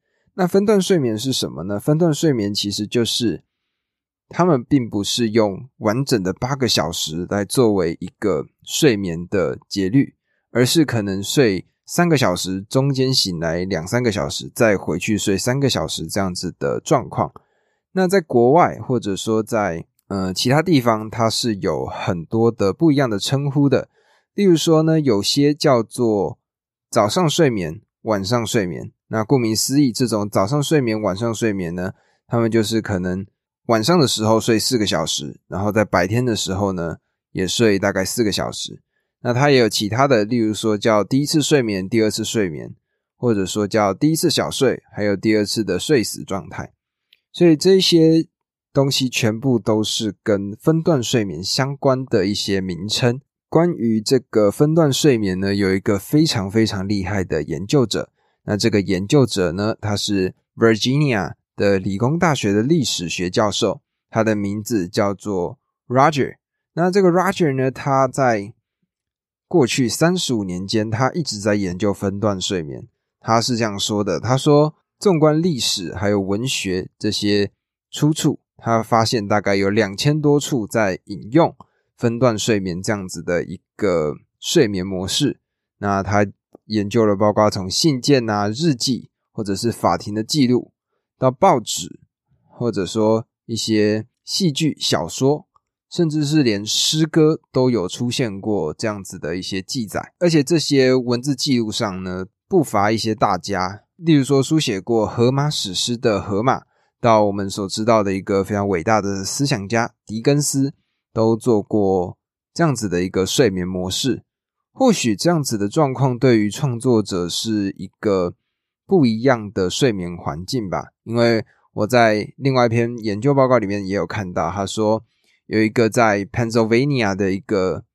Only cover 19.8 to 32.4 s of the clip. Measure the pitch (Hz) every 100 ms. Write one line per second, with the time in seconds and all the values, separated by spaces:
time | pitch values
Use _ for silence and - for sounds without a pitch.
19.8 | - _ _ 98 92 92 123 143 180 147
20.8 | 117 110 110 110 113 - 120 98 92 69
21.8 | 65 - - 87 80 113 117 113 101 -
22.8 | 165 139 131 101 - 139 143 143 143 123
23.8 | - _ _ _ _ - 202 160 170 156
24.8 | 160 160 139 101 104 143 143 143 156 123
25.8 | 107 - 117 104 82 - _ _ _ _
26.8 | _ 120 104 185 165 - 151 110 82 82
27.8 | - _ 113 101 95 123 107 120 90 65
28.8 | 104 - _ 113 110 135 113 110 - 139
29.8 | 139 104 123 110 104 101 98 147 143 156
30.8 | 120 110 104 95 117 107 113 98 87 90
31.8 | 92 - _ _ _ 117